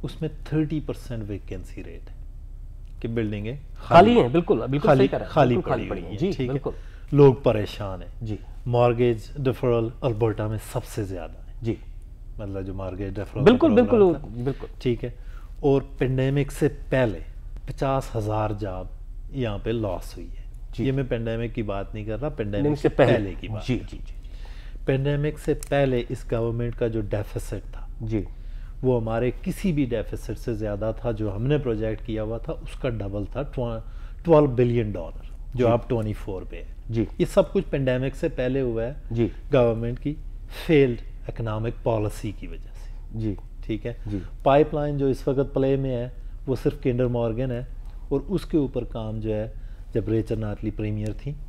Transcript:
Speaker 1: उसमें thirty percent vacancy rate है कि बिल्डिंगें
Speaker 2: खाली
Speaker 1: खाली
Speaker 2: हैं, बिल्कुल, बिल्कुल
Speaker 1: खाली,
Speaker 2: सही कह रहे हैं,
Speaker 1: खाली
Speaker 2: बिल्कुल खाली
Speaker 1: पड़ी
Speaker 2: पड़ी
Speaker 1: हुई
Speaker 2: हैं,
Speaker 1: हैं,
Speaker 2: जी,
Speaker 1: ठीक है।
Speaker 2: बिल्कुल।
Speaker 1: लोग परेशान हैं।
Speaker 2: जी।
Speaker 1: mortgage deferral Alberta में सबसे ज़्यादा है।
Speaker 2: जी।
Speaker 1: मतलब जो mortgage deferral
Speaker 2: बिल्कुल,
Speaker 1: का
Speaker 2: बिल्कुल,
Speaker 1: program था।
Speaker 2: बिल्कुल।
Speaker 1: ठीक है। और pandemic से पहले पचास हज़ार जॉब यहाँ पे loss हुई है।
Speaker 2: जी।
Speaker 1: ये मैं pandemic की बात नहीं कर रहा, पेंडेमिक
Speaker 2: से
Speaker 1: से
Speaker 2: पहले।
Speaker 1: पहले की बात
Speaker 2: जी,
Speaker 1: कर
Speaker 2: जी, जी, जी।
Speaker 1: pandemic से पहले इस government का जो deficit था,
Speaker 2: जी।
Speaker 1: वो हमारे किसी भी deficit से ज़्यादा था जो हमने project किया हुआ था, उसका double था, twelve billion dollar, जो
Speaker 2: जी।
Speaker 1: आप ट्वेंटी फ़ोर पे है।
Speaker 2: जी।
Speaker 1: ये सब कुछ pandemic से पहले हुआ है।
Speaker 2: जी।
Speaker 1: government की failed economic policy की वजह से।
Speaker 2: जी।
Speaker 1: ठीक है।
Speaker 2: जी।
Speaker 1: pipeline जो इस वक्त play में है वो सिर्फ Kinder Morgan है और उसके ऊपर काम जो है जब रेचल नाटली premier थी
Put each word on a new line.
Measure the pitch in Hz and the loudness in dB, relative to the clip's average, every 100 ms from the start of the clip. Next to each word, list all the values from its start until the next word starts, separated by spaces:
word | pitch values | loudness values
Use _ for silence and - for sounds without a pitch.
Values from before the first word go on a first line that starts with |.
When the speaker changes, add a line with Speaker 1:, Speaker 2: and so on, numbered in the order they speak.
Speaker 1:
उसमें | 147 - 156 | -10 -6 -6
thirty | - - 151 156 156 | -6 -2 0 0 -2
percent | - 123 - 117 104 | -4 -8 -6 -8 -6
vacancy | 101 - 95 90 - | -6 -6 -10 -10 -12
rate | 85 82 - | -12 -12 -14
है | - - - - - - - - - | -12 -12 -12 -14 -14 -14 -14 -14 -8
कि | 120 | -4
बिल्डिंगें | 117 107 104 107 143 | -2 -2 -2 -6 -8
Speaker 2:
खाली | - - - 151 208 | -10 -12 6 10 10
Speaker 1:
खाली | 240 | 8
Speaker 2:
हैं, | 127 | 6
बिल्कुल, | 156 170 147 123 | 4 4 0 2
बिल्कुल | 139 156 | 2 6
Speaker 1:
खाली, | 135 | 8
Speaker 2:
सही | 135 | 6
कह | 135 | 4
रहे | 107 | 0
हैं, | |
Speaker 1:
खाली | 156 131 | 4 6
Speaker 2:
बिल्कुल | 123 - | 6 2
खाली | 127 | -2
Speaker 1:
पड़ी | - | -2
Speaker 2:
पड़ी | 98 | -6
Speaker 1:
हुई | 85 | -6
Speaker 2:
हैं, | 101 | -2
Speaker 1:
हैं, | 180 | 0
Speaker 2:
जी, | |
Speaker 1:
ठीक | 151 123 | 0 -2
है। | |
Speaker 2:
बिल्कुल। | 135 - - - - - | 0 -4 -6 -12 -14 2
Speaker 1:
लोग | 143 143 127 | 10 10 10
परेशान | 131 107 101 - 101 92 | 4 4 0 -4 -6 -6
हैं। | 87 - | -10 -10
Speaker 2:
जी। | 113 104 - - 123 | -6 -6 -8 -10 0
Speaker 1:
mortgage | 120 120 117 123 113 - 147 | 6 6 6 4 4 -4 -2
deferral | 131 117 131 117 113 - | -2 0 2 2 2 -2
Alberta | 139 110 117 104 107 | -2 2 2 2 -2
में | 110 | -4
सबसे | - 127 - - | -4 -8 -6 -6
ज़्यादा | 98 92 80 - - | -6 -6 -8 -12 -14
है। | - | -6
Speaker 2:
जी। | 117 139 - - - - - - | -4 -4 -6 -14 -14 -16 -14 -10
Speaker 1:
मतलब | 101 98 | -8 -6
जो | 95 | -6
mortgage | 95 95 92 98 | -6 -6 -6 -6
deferral | 95 98 - | -6 -6 6
Speaker 2:
बिल्कुल, | 151 254 330 | 8 8 6
Speaker 1:
का | 220 | 6
Speaker 2:
बिल्कुल, | 233 233 | 6 8
Speaker 1:
program | 190 160 - 113 | 6 6 -4 -4
था। | |
Speaker 2:
बिल्कुल। | 123 135 - - | -4 -4 -10 -4
Speaker 1:
ठीक | 127 117 | -2 0
है। | 123 - - - - - | -2 -8 -12 -12 -12 0
और | 147 139 135 - | 4 4 2 -2
pandemic | 127 131 131 139 139 | 0 2 2 2 0
से | - 147 | 2 0
पहले | - - 131 120 87 - - - - - | 0 0 2 2 0 -8 -12 -12 -10 -10
पचास | - 135 135 131 | -2 0 0 0
हज़ार | 113 104 107 107 | -2 0 0 0
जॉब | 104 101 92 92 - - - - | -2 -4 -6 -8 -10 -12 -10 -8
यहाँ | 135 120 101 | -4 -2 -2
पे | 110 | -2
loss | 117 104 87 - - | -2 -2 -4 -6 -10
हुई | 85 - | -10 -10
है। | - - - | -12 -12 -10
Speaker 2:
जी। | - | -2
Speaker 1:
ये | 127 | 0
मैं | 135 127 | 0 0
pandemic | 117 113 113 117 | -2 -2 -2 -2
की | 120 | -4
बात | 104 98 98 | -2 -4 -4
नहीं | 110 107 | -6 -6
कर | 110 | -4
रहा, | 147 | -4
पेंडेमिक | - 104 101 147 147 | -4 -2 0 2 2
Speaker 2:
से | |
Speaker 1:
से | 147 | 2
Speaker 2:
पहले। | - - | 6 6
Speaker 1:
पहले | 123 101 | 6 2
की | 85 - | -6 -6
बात | 110 | -6
Speaker 2:
जी, | - 123 | -2 -2
Speaker 1:
कर | |
Speaker 2:
जी, | - - | -2 -10
जी, | |
जी। | - - - - - - - - - | -10 -10 -12 -12 -12 -12 -12 -6 0
Speaker 1:
pandemic | 135 139 143 147 147 | 0 2 0 0 -2
से | - | -2
पहले | 143 - 143 139 123 | -2 2 2 4 2
इस | 117 131 - | 0 -6 -2
government | 120 117 117 120 | 0 0 0 -2
का | 117 120 | 0 0
जो | 113 | 0
deficit | 104 104 - 117 - 104 | 0 -2 -2 -6 -4 -6
था, | - - - - | -6 -10 -10 -8
Speaker 2:
जी। | 113 110 90 - - - - - | -2 -2 -2 -8 -10 -10 -10 -2
Speaker 1:
वो | 127 123 | 2 2
हमारे | 110 113 123 | 2 0 0
किसी | - 185 175 202 | -2 -6 -2 0
भी | 147 131 | 2 0
deficit | 113 - 110 - 110 | 0 -4 -6 -6 -6
से | - | -4
ज़्यादा | 110 107 104 110 | -2 -2 -2 -2
था | 107 123 | -2 -2
जो | 110 107 | 0 -2
हमने | 98 127 147 | 0 2 2
project | 123 110 110 107 | 2 -2 -2 -4
किया | - 107 | -4 -4
हुआ | 107 113 | -4 -6
था, | - | -6
उसका | 160 - - 139 | -8 -10 -6 -4
double | 113 98 101 | -4 -4 -4
था, | 98 120 - - 120 113 - - - - | -4 -6 -6 -4 -4 -4 -8 -10 -12 -6
twelve | - 156 147 | 8 8 8
billion | 120 123 120 107 | 4 4 4 0
dollar, | 92 80 - - - - 120 | -4 -8 -10 -12 -12 -8 2
जो | 120 | 4
Speaker 2:
जी। | |
Speaker 1:
आप | 117 - | 4 2
ट्वेंटी | 120 107 | -2 0
फ़ोर | 101 - 92 | -4 -6 -8
पे | 90 85 | -8 -12
है। | - - - | -12 -12 -4
Speaker 2:
जी। | 113 | 0
Speaker 1:
ये | 101 - 175 | 0 2 4
सब | - 170 | 4 4
कुछ | 202 | 2
pandemic | - 147 131 127 135 | 0 0 2 2 0
से | - 165 | -2 -4
पहले | 139 127 135 | 0 0 0
हुआ | 127 113 | 0 0
है। | 117 147 - | -2 -6 -4
Speaker 2:
जी। | 113 110 - - | 0 0 0 2
Speaker 1:
government | 135 117 113 117 123 | 6 6 4 -2 -2
की | 143 147 - - - - - | -4 -6 -8 -10 -10 -10 4
failed | 156 135 117 - - - | 6 6 4 -6 -10 -8
economic | - 113 110 113 - | -4 -2 -2 -2 -2
policy | 127 110 107 - 110 | 0 2 0 -2 -8
की | 95 87 | -8 -10
वजह | 82 | -12
से। | - - - - - 113 | -12 -12 -12 -12 -10 -4
Speaker 2:
जी। | 110 92 - - | -4 -4 -8 -12
Speaker 1:
ठीक | - 110 120 | -6 -4 -4
है। | 117 - | -8 -6
Speaker 2:
जी। | 101 85 - | -6 -6 0
Speaker 1:
pipeline | - 139 156 151 147 143 | 6 6 6 2 0 2
जो | 139 | 2
इस | 131 - | 2 0
वक्त | 135 127 | 0 2
play | 131 135 135 | 2 2 2
में | 135 123 | 0 -2
है | 123 - - - - | -4 -8 -10 -10 -4
वो | 123 | 0
सिर्फ | 147 139 | 0 0
Kinder | 135 120 127 | 0 2 2
Morgan | 120 117 113 131 | 2 0 0 -2
है | 120 127 - - - - | -4 -6 -10 -10 -12 -2
और | 139 | -2
उसके | 139 156 - 165 | 0 -4 0 0
ऊपर | 131 123 | 2 -2
काम | 117 117 110 110 | -4 -6 -4 -4
जो | 107 | -2
है | 107 110 - - - - | -2 -2 -8 -12 -12 -4
जब | 120 98 | -2 2
रेचल | 110 107 110 | 0 2 -2
नाटली | 107 104 113 | -2 -4 -4
premier | - 107 107 107 | -4 -4 -2 -4
थी | 104 135 147 | -6 -8 -8